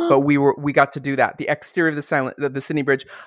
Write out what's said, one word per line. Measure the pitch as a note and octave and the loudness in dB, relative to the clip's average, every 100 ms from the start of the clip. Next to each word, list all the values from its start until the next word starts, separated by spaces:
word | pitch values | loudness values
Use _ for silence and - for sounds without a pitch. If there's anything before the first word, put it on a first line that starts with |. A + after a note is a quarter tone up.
| E4+ | 2
But | C#3 | 4
we | C#3+ C#3+ | 4 4
were, | C#3 C3+ | 2 0
we | D3 | 0
got | C#3+ C#3 | 2 2
to | C#3+ | 0
do | C3+ C3+ | -4 0
that, | A#2 - | 0 -2
the | D3 | -4
exterior | D3 - - E3 | -4 -4 -2 0
of | D3 | -2
the | |
silent, | C#3+ D3 C3 - | -2 -2 -2 -4
the, | C#3 | -4
the | C3+ | -4
Sydney | - D3+ | -4 -2
Bridge, | C#3 C3+ - - | 0 0 -2 -20